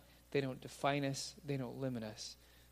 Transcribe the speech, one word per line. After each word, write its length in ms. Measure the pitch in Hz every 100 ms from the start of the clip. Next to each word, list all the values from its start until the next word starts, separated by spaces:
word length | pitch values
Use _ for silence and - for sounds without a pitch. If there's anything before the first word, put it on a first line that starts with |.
| - - -
They 80 | 143
don't 220 | 135 127
define 420 | 135 - 143 143
us. 320 | 135 135 - - 143
They 120 | 135
don't 240 | 123 127
limit 220 | 135 120
us, 340 | 110 117 - - - - -